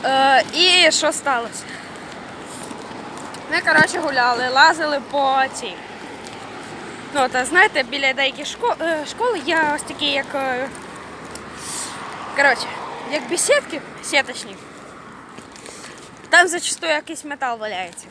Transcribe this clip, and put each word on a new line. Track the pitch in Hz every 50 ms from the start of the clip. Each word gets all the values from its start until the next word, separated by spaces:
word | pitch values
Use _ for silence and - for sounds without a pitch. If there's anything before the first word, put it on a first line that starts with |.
| -
Е, | 254 269 269 269 277 269 247 202 - -
і | 302 349 370 359 359 349 311
що | - - 330 302
сталося? | 311 - - 285 262 233 233 220 - - - - - - - - - - - - - - - - - - - - - - - - - - - - - - - - - - - - - - - -
Ми, | 302 349
коротше, | 359 339 311 311 311 - - 349
гуляли, | 320 294 277 254 240 247 247 233 254 254
лазили | 254 269 302 330 330 311 320 302 294 277 226 -
по | 277 285 277 262 269 269 262 262 -
цій. | - 247 202 175 170 - - - - - - - - - - - - - - - - - - - - - - - - - - -
Ну, | 285 254 247
та, | 247 254 254
знаєте, | 254 311 359 415 427 - 302
біля | 262 240 277 277 277 269
деяких | 254 262 269 277 277 - 294
шко-, | 277 - - 466 480 - -
е, | 330 339 320 302 294 -
школ | - - 453 494 440 339 247
є | 294 320 320 311 294 294
ось | 302
такі, | - - 294 - 294
як, | 285 285 277 269 - -
е, | 277 269 269 254 247 262 262 - - - - - - - - - - - - - - - - - - - - - - - - - - - - - - - - -
коротше, | - 277 277 254 - - - - - - - - - - -
як | 277 311 - 233
бесідки, | 339 349 - - 571 571 - - 330 277 - - - -
сіточні. | - - 320 277 254 240 247 - - 214 196 - - - - - - - - - - - - - - - - - - - - - - - - - - - - - - - - - - -
Там | - 339 349 349
зачастую | 339 349 - - - - 349 320
якийсь | 302 302 302 - 320 - -
метал | 294 285 277 277 247 233 226
валяється. | 214 214 196 180 185 170 175 - - -